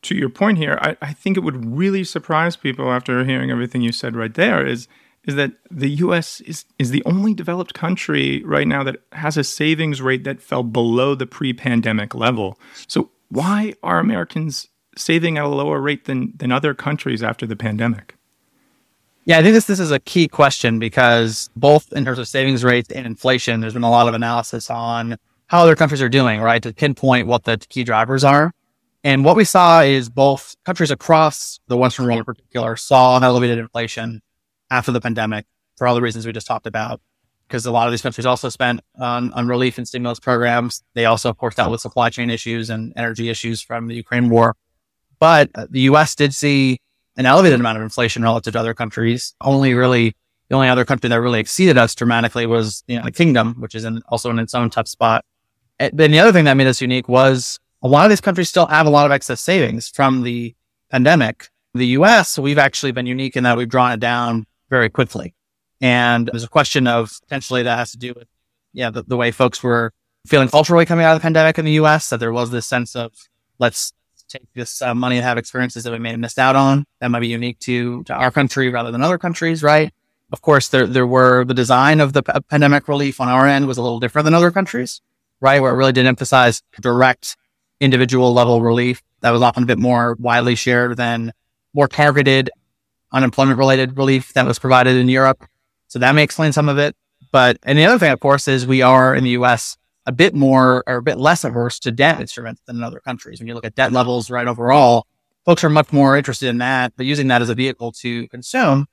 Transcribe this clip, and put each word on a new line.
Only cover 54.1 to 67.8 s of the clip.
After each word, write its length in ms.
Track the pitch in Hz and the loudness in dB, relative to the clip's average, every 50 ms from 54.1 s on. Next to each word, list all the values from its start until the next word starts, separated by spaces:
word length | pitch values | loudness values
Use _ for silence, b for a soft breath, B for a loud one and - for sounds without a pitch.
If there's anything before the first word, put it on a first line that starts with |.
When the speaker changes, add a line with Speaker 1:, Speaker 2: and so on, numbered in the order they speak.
| - 113 - 120 | -8 -6 -4 -4
Speaker 2:
in 80 | 117 113 | -4 -4
its 160 | 117 113 - | -4 -4 -4
own 160 | 123 120 117 | -4 -4 -2
tough 160 | - - 113 | -2 -4 -6
spot. 380 | - - _ 120 113 110 - - _ _ _ _ _ _ _ _ _ _ _ | -6 -4 _ 0 0 0 0 -4 _ _ _ _ _ _ _ _ _ _ _
And 180 | 131 139 - 151 | -4 -4 2 2
then 140 | 156 147 151 | 4 6 6
the 80 | 156 | 6
other 120 | 185 226 196 | 6 6 6
thing 120 | 180 156 | 6 4
that 100 | 143 135 | 4 4
made 140 | 135 135 131 | 4 4 2
us 120 | 123 - | 2 0
unique 280 | 135 123 127 127 120 - | -2 -2 -2 -4 -2 2
was 500 | 123 127 131 135 131 127 123 - - - _ _ _ _ - | 4 4 6 6 4 2 -2 -8 -12 -14 _ _ _ _ 0
a 60 | 127 | 4
lot 160 | 135 147 175 | 4 6 6
of 60 | 214 | 6
these 100 | 214 - | 4 4
countries 280 | - 202 185 175 175 - | 0 -2 -2 -2 -4 -2
still 180 | - 185 170 | 2 0 2
have 200 | 151 151 151 160 | 2 4 2 4
a 40 | 151 | 4
lot 160 | 147 143 147 | 4 4 4
of 60 | 147 139 | 4 2
excess 280 | 139 - - 127 - | 0 -2 -6 -8 -8
savings 480 | - - 185 190 147 110 107 117 117 - | -2 -2 0 0 0 0 -2 -8 -10 -12
from 340 | - - 139 135 131 131 123 | -4 0 0 0 0 0 -2
the 320 | 123 120 120 120 117 117 _ _ _ _ _ _ _ | -4 -6 -6 -8 -10 -12 _ _ _ _ _ _ _
pandemic. 580 | - 131 127 147 170 165 127 110 110 _ - - _ _ _ _ _ | -2 2 4 4 4 4 2 0 -4 _ -16 -20 _ _ _ _ _
The 120 | 123 127 123 | -2 -2 0
U 160 | 123 135 139 | 2 4 4
S, 340 | - 240 214 165 - - - | 6 6 4 4 0 -4 -4
we've 200 | 135 139 143 147 | -2 0 2 2
actually 340 | 139 135 127 - - 139 120 | 2 2 0 -2 -6 -4 -4
been 140 | 127 123 | -4 -6
unique 300 | 123 127 131 135 131 - | -6 -6 -6 -6 -6 -4
in 60 | 135 127 | 0 0
that 140 | 123 120 | 2 2
we've 120 | 117 123 117 | 0 -2 -2
drawn 220 | 123 131 123 123 | 0 0 2 2
it 100 | 120 110 | 0 -2
down 460 | 120 117 120 120 120 120 117 113 107 _ _ _ _ _ | -2 -2 -2 -2 -2 -2 -4 -6 -6 _ _ _ _ _
very 180 | 135 127 117 110 | 0 0 0 0
quickly. 460 | - - 127 117 - 110 - - _ _ _ _ _ _ _ _ _ _ | 0 -2 -4 -2 -4 -12 -12 -12 _ _ _ _ _ _ _ _ _ _
And 480 | 135 127 120 123 120 120 120 117 117 113 | -2 0 0 2 2 2 0 0 -2 -4
there's 160 | 117 117 117 | -6 -10 -10
a 40 | 120 | -2
question 380 | - 156 143 - - 151 131 | 0 0 0 0 0 0 0
of 320 | 123 120 120 113 107 - - _ | 0 0 0 -2 -4 -10 -20 _
potentially 420 | _ 139 139 - - 127 127 120 | _ -12 -12 -8 -6 -4 -4 -2
that 120 | 120 120 | -2 -2
has 140 | 117 | -4